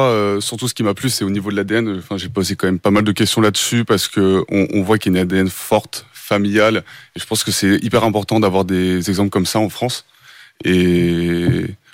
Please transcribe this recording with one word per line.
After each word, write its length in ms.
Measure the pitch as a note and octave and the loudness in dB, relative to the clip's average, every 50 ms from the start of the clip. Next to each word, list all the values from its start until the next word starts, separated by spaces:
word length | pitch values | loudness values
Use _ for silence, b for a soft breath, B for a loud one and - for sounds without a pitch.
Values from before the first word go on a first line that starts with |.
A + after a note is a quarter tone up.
| C3+ B2+ | 2 2
euh, 320 | A2+ G#2+ G#2 G2+ G2+ G2+ | 2 2 0 0 -2 -2
surtout 260 | G#2 - A#2+ A2 B2+ | -4 -6 -8 -6 -6
ce 80 | A#2+ - | -6 -4
qui 80 | - A#2 | -2 -2
m'a 100 | G2+ G2 | -2 -2
plu, 160 | - - C3 | -2 -2 -4
c'est 140 | A#2+ - G#2+ | -2 -2 -2
au 60 | G2 | -2
niveau 180 | G2 G#2 F#2+ G#2 | -2 -2 -4 -4
de 60 | G2+ | -4
l'A 80 | G2+ G2 | -4 -2
D 120 | G2 G#2+ | -2 -2
N. 200 | A#2 A#2 A2 G2 | -2 -2 -2 -4
Enfin, 200 | F#2 E2+ - G#2 | -6 -8 -8 -8
j'ai 120 | F#2+ F#2 F#2 | -8 -8 -6
posé 260 | - G2+ F#2 F2 G2 | -4 -4 -2 -2 -2
quand 120 | - - | -2 0
même 100 | F#2 F#2 | 0 0
pas 140 | F2 - G2+ | 0 2 2
mal 120 | G2+ G#2 G#2+ | 2 2 2
de 80 | G#2+ | 2
questions 300 | G2 - A2 G2 - A#2 | 0 0 0 0 2 2
là-dessus 420 | A2 G#2 F#2+ - - - A#2+ A#2+ A#2 | 2 2 2 0 -2 0 0 0 0
parce 240 | - A2 F#2+ - | 2 0 0 0
que 360 | - - G#2+ G2 F#2+ F#2+ F#2+ - - | -2 0 2 2 4 4 2 0 0
on, 160 | G2+ G2+ F#2+ - - | 0 0 0 0 0
on 100 | G#2 F#2 | 0 2
voit 160 | F#2 A2 G#2 | 2 0 2
qu'il 120 | - G2 | 2 0
y 60 | F#2 | 0
a 40 | F#2 | 2
une 20 | F#2 | 0
A 20 | |
D 120 | F2+ F#2+ | 0 0
N 120 | F#2+ F#2+ F#2 | 0 0 0
forte, 560 | - - - - A2 G#2+ - - - - - - - | -2 -6 -4 0 0 0 0 -2 -14 -16 -16 -18 -20
familiale. 720 | - - - G#2+ G2+ G2+ G2+ G2+ G#2+ G#2 A2+ A2 F#2+ - B B B B B B | -12 -6 -2 -2 0 0 0 2 2 2 2 2 0 -4 B B B B B B
Et 40 | - | -12
je 60 | - | -8
pense 180 | - A2 G#2+ - | -6 -4 -4 -2
que 80 | G#2+ | -2
c'est 260 | F#2+ - G#2 F#2+ G2+ - | -2 0 2 2 2 2
hyper 220 | - A#2 A#2+ A#2 A2 | 2 2 0 2 2
important 360 | A2+ G2+ G#2+ G2+ - A2 A2 | 2 0 0 0 0 0 2
d'avoir 240 | G#2+ G2 F2+ F#2+ G2 | 2 2 2 2 0
des 460 | F2+ F#2+ F2+ F#2 F#2 F#2 F2+ E2+ G#2 | 2 0 0 2 2 0 0 0 -2
exemples 220 | F#2+ F2+ G2+ G2 | 0 0 0 0
comme 160 | - G#2 F2+ | 0 0 -2
ça 100 | - - A2 | 0 0 0
en 100 | A2 F#2+ | -2 -2
France. 360 | - - A#2+ B2+ - - - B B B B B B B B B B - - | -2 -4 -4 -4 -4 -6 -12 B B B B B B B B B B -6 -2
Et 1000 | - F#2 F2+ F2+ F2+ F2 F2 F2 E2+ E2+ E2+ E2+ E2+ E2+ E2+ E2+ - C3 F2+ F2 - G2 - b b | 2 2 4 4 4 4 2 2 2 0 0 0 0 -2 0 0 0 0 0 -2 -6 -10 -14 b b